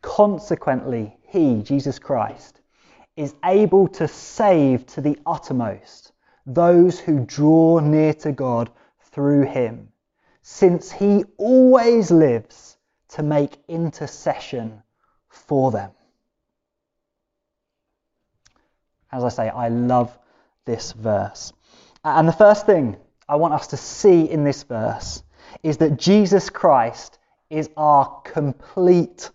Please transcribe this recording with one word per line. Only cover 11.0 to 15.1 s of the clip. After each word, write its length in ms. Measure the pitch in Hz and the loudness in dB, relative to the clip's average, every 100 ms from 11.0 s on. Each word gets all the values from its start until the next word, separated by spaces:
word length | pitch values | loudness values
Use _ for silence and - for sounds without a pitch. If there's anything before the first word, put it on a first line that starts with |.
| 202 202 - _ | 0 0 -2 _
always 760 | 208 262 254 254 233 233 180 | 2 6 6 6 4 2 2
lives 680 | 175 151 117 113 _ - _ _ _ _ | 4 4 0 -6 _ -20 _ _ _ _
to 140 | - | -8
make 360 | 151 151 143 - _ | -4 -2 -2 -8 _
intercession 1120 | 165 165 - 143 - - - - 127 113 107 _ _ _ | -8 -8 -8 -16 -10 -8 -8 -8 -12 -12 -16 _ _ _